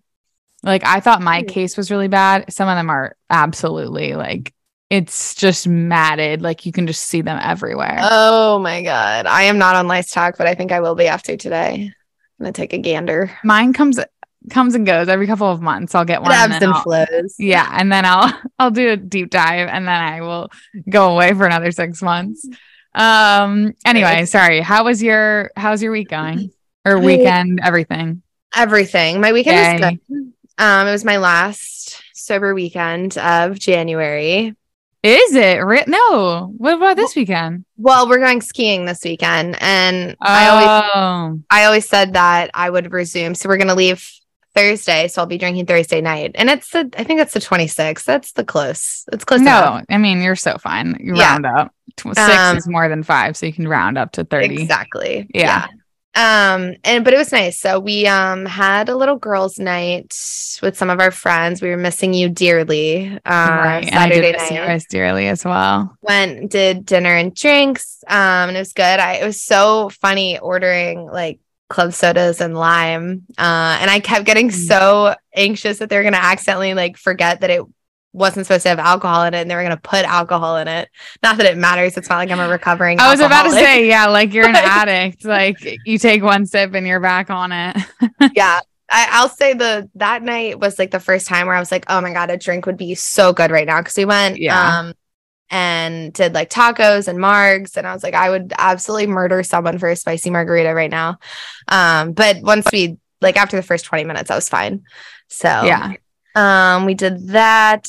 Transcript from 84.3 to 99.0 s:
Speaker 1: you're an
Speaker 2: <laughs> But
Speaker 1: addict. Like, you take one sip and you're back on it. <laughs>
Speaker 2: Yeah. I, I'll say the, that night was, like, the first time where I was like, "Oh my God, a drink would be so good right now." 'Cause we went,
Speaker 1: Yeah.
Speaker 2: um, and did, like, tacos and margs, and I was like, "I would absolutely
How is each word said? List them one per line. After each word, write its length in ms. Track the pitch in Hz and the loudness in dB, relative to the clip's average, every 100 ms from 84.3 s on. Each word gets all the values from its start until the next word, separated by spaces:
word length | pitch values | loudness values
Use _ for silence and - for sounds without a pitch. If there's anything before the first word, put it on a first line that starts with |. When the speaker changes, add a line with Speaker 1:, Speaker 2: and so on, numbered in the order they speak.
Speaker 1:
you're 120 | 214 226 | 4 4
an 40 | |
Speaker 2:
<laughs> 0 | |
But 140 | 226 190 | 4 4
Speaker 1:
addict. 580 | 202 208 185 185 175 | 4 2 0 -2 -6
Like, 540 | 214 208 196 202 - 117 117 | -4 0 0 -2 -10 -12 -4
you 120 | 220 | 0
take 240 | 233 214 | 2 4
one 240 | 202 196 196 | 4 2 0
sip 280 | 202 196 | -2 -2
and 120 | 190 185 | -2 -2
you're 140 | 185 | -2
back 300 | 185 185 190 | 0 0 -2
on 240 | 185 180 | -6 -6
it. 240 | 180 175 196 180 - | -6 -6 -6 -8 -4
<laughs> 340 | 226 - 277 - | -4 2 2 4
Speaker 2:
Yeah. 240 | 190 175 - _ - | 2 0 -4 _ -2
I, 180 | 226 233 | 0 2
I'll 180 | 233 254 | 2 2
say 240 | - 277 | 2 0
the, 360 | 247 233 214 202 190 | 0 0 -2 -6 -6
that 280 | 208 233 | -4 -4
night 360 | 233 233 226 - | -4 -6 -6 -4
was, 180 | 202 196 | -4 -2
like, 140 | 190 | -4
the 80 | 185 | -4
first 260 | 180 190 - | -2 -2 0
time 220 | 180 180 | -2 0
where 80 | 180 | -2
I 40 | |
was 100 | 180 | -2
like, 140 | 185 - | -6 -2
"Oh 140 | 185 | -4
my 100 | 180 | -4
God, 180 | 175 175 | -6 -6
a 60 | 180 | -6
drink 300 | - 180 180 | -4 -6 -6
would 100 | 180 | -8
be 200 | 175 175 | -8 -10
so 360 | - - 190 | -6 2 2
good 180 | 175 165 | 4 2
right 160 | 160 151 | 2 0
now." 160 | 160 | -2
'Cause 140 | 170 - | -2 -4
we 80 | |
went, 360 | 196 202 196 190 | 0 2 0 -2
Speaker 1:
Yeah. 380 | 160 180 175 170 | -2 2 2 0
Speaker 2:
um, 140 | 170 - _ _ _ _ - | -6 -14 _ _ _ _ -8
and 640 | 185 180 170 165 165 156 | -4 -2 -4 -6 -8 -10
did, 220 | - 175 | -2 0
like, 160 | 165 160 | 0 -4
tacos 580 | - 240 233 214 202 196 | 2 2 4 4 4 0
and 100 | 175 | -2
margs, 600 | 196 202 196 190 196 - | 2 4 4 2 -2 -10
and 100 | 180 | -8
I 60 | |
was 100 | 185 | -8
like, 100 | 180 | -4
"I 160 | 175 185 | 0 0
would 220 | 190 180 - | -2 -6 -2
absolutely 500 | 185 185 - 214 | 0 0 -4 -4